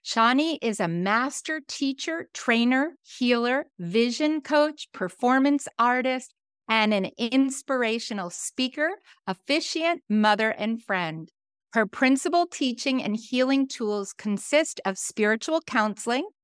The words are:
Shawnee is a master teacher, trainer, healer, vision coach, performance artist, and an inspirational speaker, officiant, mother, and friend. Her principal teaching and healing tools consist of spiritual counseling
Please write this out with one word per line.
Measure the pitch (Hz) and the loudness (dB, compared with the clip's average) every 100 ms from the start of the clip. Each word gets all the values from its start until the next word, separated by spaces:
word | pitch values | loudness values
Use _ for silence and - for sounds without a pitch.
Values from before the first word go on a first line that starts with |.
Shawnee | - - 226 262 320 311 | -4 2 4 4 2 0
is | 226 208 | -4 -2
a | 180 | -2
master | 170 185 220 254 - - 311 277 | 0 0 0 0 -6 -8 -8 -8
teacher, | - 277 269 - 330 - | -4 -4 -4 -6 -6 -8
trainer, | - - 233 240 262 302 - | -8 0 2 4 2 0 -4
healer, | _ - 240 240 240 262 - _ | _ -2 2 2 2 -2 -4 _
vision | 175 202 240 233 302 311 | -2 2 2 2 0 0
coach, | 269 294 302 302 - | 0 2 2 0 -16
performance | - 185 - 247 262 277 285 - - | -6 -8 -2 2 4 4 2 -2 0
artist, | 240 247 254 254 - _ _ _ - | 2 2 0 -4 -6 _ _ _ -2
and | 220 214 | 2 4
an | 208 190 - | 2 0 -4
inspirational | 233 254 269 262 - 269 233 226 - 214 175 | 0 2 2 0 -4 0 0 -2 -4 -8 -8
speaker, | - - - 254 277 302 403 _ _ - | -8 -10 -4 -4 -2 -4 -4 _ _ -8
officiant, | - - 294 320 330 320 339 _ | -8 -2 -2 0 -2 -2 -2 _
mother, | 214 214 208 220 | 2 4 4 2
and | - 208 226 | -2 -4 -4
friend. | - 190 165 160 160 _ _ _ _ | -4 -2 -2 -6 -12 _ _ _ _
Her | 233 | -2
principal | 208 - 262 269 349 349 349 | -2 2 2 2 2 0 0
teaching | - 269 233 - 262 | -2 -4 -2 -2 -2
and | - 214 | -2 -6
healing | - 254 254 269 269 | -4 0 2 2 0
tools | - 220 208 196 | -2 -4 -2 -6
consist | - 220 202 - 294 320 - | -8 -4 -4 2 2 2 -4
of | 190 190 | -6 -4
spiritual | - - 208 220 - 320 | -6 0 0 2 0 -2
counseling | - 247 214 202 - 240 381 _ | 0 0 0 -2 -2 -2 -2 _